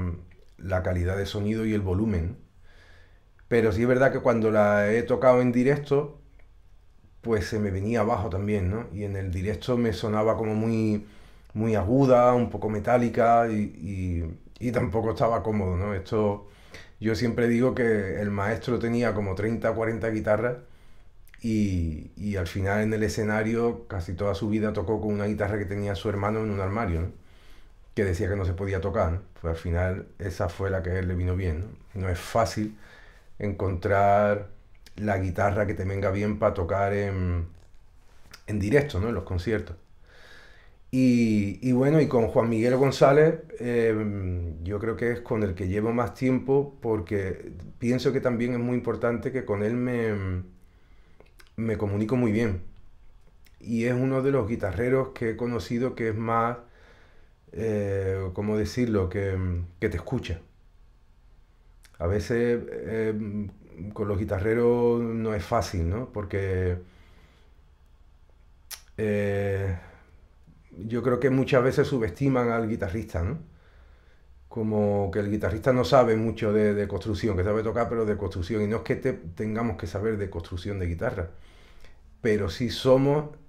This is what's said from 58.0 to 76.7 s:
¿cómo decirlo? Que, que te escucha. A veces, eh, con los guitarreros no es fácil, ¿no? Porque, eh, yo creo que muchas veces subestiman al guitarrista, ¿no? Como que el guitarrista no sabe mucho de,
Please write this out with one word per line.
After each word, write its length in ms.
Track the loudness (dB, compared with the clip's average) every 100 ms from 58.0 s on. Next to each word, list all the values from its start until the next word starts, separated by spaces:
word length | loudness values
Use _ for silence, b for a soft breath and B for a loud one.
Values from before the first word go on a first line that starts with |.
| 0 -2 -4
¿cómo 220 | -4 -2 0
decirlo? 520 | 0 0 2 2 0
Que, 280 | -2 -2 -2 -2 -2 -6 -4
que 100 | -4
te 80 | -4
escucha. 440 | -4 -6 -4 -8 -10 -20 -20 -20 -20 -20 -20 _ -20 -20 -20 _ -20 -20 -20 -4
A 80 | -2
veces, 540 | 0 0 0 2 0 -2
eh, 800 | -8 -6 -2 -2 -2 -4 -6 -8 -12 -20 -14 -12
con 160 | -4 -2
los 100 | 0
guitarreros 840 | 0 0 2 4 4 4 4 2
no 320 | 0 -2 -2
es 100 | -2
fácil, 440 | 0 0 0 -2 -2
¿no? 240 | -2 -4
Porque, 640 | -8 -6 -4 -2 0 0 -2 b b b b b b b b -20 _ -20 -20 -20 -20 -20 -20 -20 -20 -18 -18 -14 -4
eh, 800 | 0 0 0 0 0 0 -2 -4 B B B B B -20 -20 -20 -20 -12
yo 240 | -6 -2
creo 160 | 0 2
que 120 | 4
muchas 320 | 2 4 4
veces 240 | 4 4 2
subestiman 640 | 0 -2 0 2 2 2
al 180 | 0 -2
guitarrista, 540 | -2 -4 -6 -6 -4
¿no? 160 | -4 -4 -10 b b b b b b b b -20 -12
Como 600 | -6 -2 2 2 2 0
que 60 | -2
el 120 | -2
guitarrista 420 | -2 -2 0 2
no 120 | 2
sabe 320 | 4 6 6 4
mucho 360 | 0 -2 0
de, 220 | 2 2